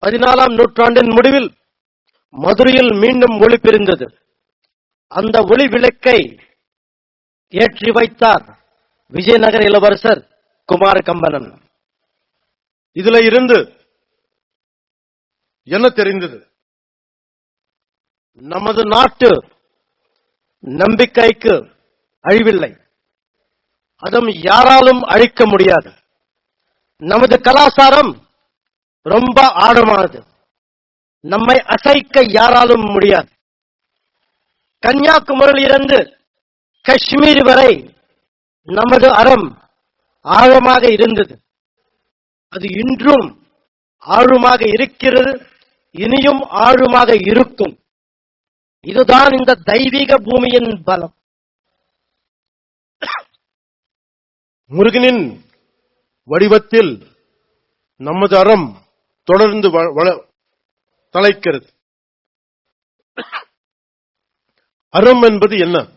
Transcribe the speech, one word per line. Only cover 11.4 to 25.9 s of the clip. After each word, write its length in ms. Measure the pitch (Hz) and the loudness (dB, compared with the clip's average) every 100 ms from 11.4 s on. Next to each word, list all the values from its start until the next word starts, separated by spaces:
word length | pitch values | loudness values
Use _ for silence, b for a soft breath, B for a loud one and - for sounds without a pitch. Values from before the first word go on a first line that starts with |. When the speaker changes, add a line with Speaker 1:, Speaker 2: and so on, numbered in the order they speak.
| 117 _ _ _ _ _ _ _ _ _ _ _ _ _ _ - | -12 _ _ _ _ _ _ _ _ _ _ _ _ _ _ -6
Speaker 2:
இதுல 220 | 190 233 | 0 2
இருந்து 340 | 226 233 254 226 127 _ _ _ _ _ _ _ _ _ _ _ _ _ _ _ _ _ _ _ _ | 2 2 2 0 0 _ _ _ _ _ _ _ _ _ _ _ _ _ _ _ _ _ _ _ _
என்ன 180 | 180 247 | -2 -2
தெரிந்தது? 480 | 240 196 196 175 117 _ _ _ _ _ _ _ _ _ _ _ _ _ _ _ _ _ _ _ _ | -2 -4 -4 -10 -16 _ _ _ _ _ _ _ _ _ _ _ _ _ _ _ _ _ _ _ _
Speaker 1:
நமது 400 | 135 180 202 214 220 | -14 -10 -6 -4 -2
நாட்டு 440 | 214 262 - 247 156 - _ _ _ _ _ _ _ _ _ _ _ | 0 0 2 0 0 -4 _ _ _ _ _ _ _ _ _ _ _
நம்பிக்கைக்கு 880 | - 139 196 214 247 - 226 226 220 175 113 _ _ _ _ _ | -14 -4 -2 0 0 0 0 0 -4 -4 -6 _ _ _ _ _
அழிவில்லை, 480 | - 208 220 196 143 - _ _ _ _ _ _ _ _ _ _ _ _ | -2 0 0 -2 -4 -14 _ _ _ _ _ _ _ _ _ _ _ _
அதுவும் 300 | - 226 233 175 | -8 -6 -6 -6
யாராலும் 600 | 175 214 254 262 254 254 262 | -2 2 4 4 4 2 0
அழிக்க 400 | 202 240 - 220 | 0 0 0 0
முடியாது. 440 | 196 190 170 - | 2 2 0 -4